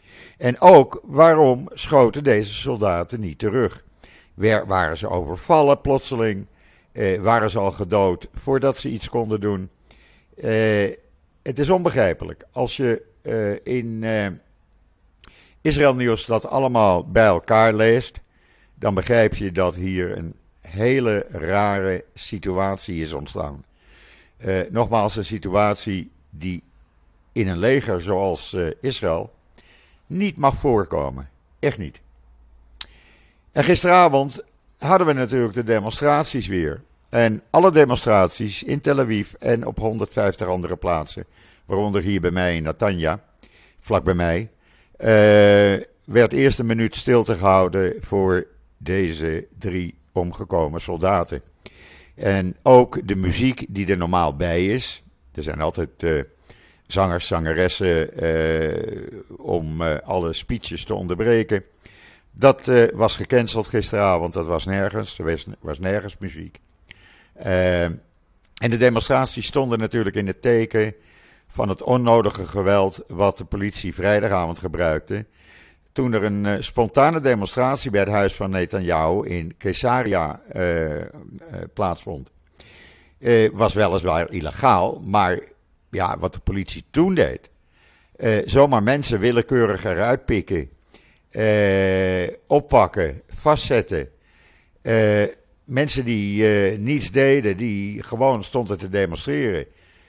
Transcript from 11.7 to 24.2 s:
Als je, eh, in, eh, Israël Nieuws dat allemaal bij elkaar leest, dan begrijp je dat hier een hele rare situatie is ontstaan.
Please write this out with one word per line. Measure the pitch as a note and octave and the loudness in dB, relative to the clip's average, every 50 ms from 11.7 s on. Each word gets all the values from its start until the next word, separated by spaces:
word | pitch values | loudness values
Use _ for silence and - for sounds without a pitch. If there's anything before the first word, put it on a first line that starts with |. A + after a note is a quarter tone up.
| F#3 F#3 F3 E3+ - C3+ A2+ F#2 E2 - E2+ E2 D#2+ - - - | 2 2 0 0 0 2 2 0 0 -2 -6 -12 -14 -16 -20 -12
Als | - B2+ C3 A#2 - - | -8 -6 -6 -4 -4 -2
je, | C3+ B2 A2+ A2 - _ _ _ | -2 -2 -2 -2 -6 _ _ _
eh, | - - A#2 A2+ G#2+ G2+ G#2 G#2 - - B2+ B2+ | -10 -6 -4 -4 -2 -4 -4 -6 -6 -6 -6 -6
in, | A#2 A#2 A2+ A2 A2 | -6 -6 -8 -6 -4
eh, | A2+ A2 G#2+ G#2 G2 F2 - _ _ _ _ _ _ _ _ _ _ _ _ _ _ _ _ - - - _ _ _ _ _ | -4 -2 -2 -2 -4 -6 -10 _ _ _ _ _ _ _ _ _ _ _ _ _ _ _ _ -20 -20 -20 _ _ _ _ _
Israël | - D#3 D3 C#3+ D3 C#3+ C3 | -2 -2 2 4 4 4 4
Nieuws | B2+ B2 A#2+ A2+ G#2+ - | 4 2 0 0 0 -2
dat | - A2+ A2 - - | -2 -2 -2 -2 -2
allemaal | - C3+ C3+ C3 B2 A#2 G#2+ G2+ F#2 F2 - | -2 0 0 2 2 4 4 4 4 2 0
bij | - F#2 A2+ A2+ | 0 2 4 6
elkaar | G#2+ F#2 E2+ - - A2+ A2 A2 A2+ A2 | 6 4 2 2 2 4 4 6 4 4
leest, | G#2+ A2 A2+ A#2 B2+ B2 - - - - _ _ _ _ _ _ _ _ _ _ | 4 4 4 4 4 2 -4 -10 -18 -20 _ _ _ _ _ _ _ _ _ _
dan | - - A2 G2+ | -6 -4 -2 -2
begrijp | F#2 F2 - B2 A#2 A2+ G#2+ - | -2 0 2 4 4 4 4 2
je | - G#2 F#2+ | -2 -6 -4
dat | F2+ F2+ F#2 F2+ E2 | -2 0 0 -2 -2
hier | F2 F2+ F#2+ F#2+ F#2 F2+ F2 G2 G2 | -4 -6 -4 -4 -4 -4 -4 -6 -8
een | E2 E2 - _ _ _ _ _ | -10 -12 -14 _ _ _ _ _
hele | - - E2 G2 A2 A#2+ C3 C3+ B2 A#2 G#2+ G2+ - - | -20 -12 -6 -2 0 0 2 2 0 0 0 -2 -2 -6
rare | - E2+ D2+ E2 F#2+ G2+ G#2 G#2 G2+ G2+ F#2+ F#2+ F#2 F2+ - _ - | -8 -8 -4 -2 0 0 0 0 0 -2 -2 -2 -2 -4 -6 _ -16
situatie | - - - - G2 - G2+ F#2 F2+ F#2+ G2 G2 F#2+ - - G2 E2 | -14 -12 -10 -10 -8 -6 -6 -4 -2 -2 -2 -4 -6 -8 -8 -8 -6
is | D#2+ D#2 D#2+ | -6 -6 -8
ontstaan. | C#2+ C#2+ C#2+ - F#2 E2 D2 C#2 C#2 - _ _ _ _ _ - - - - - - | -10 -10 -10 -10 -10 -8 -10 -10 -14 -18 _ _ _ _ _ -20 -20 -20 -20 -20 -20